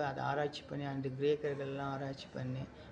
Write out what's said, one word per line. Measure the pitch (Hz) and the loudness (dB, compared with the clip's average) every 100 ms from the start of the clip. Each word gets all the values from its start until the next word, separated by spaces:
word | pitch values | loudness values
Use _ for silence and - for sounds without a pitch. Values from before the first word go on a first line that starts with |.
அதை | 147 135 | 2 2
ஆராய்ச்சி | 131 143 147 147 | 2 4 2 0
பண்ணி, | - 143 | -6 -4
அந்த | 143 135 135 | -2 0 -2
கிரேக்கர்கள்லாம் | 131 143 147 147 139 135 139 139 | 2 4 4 2 0 -2 -2 -2
ஆராய்ச்சி | 135 139 135 - | -2 -2 -4 -6
பண்ணி, | - 127 127 131 - - | -4 -2 -2 -4 -8 -12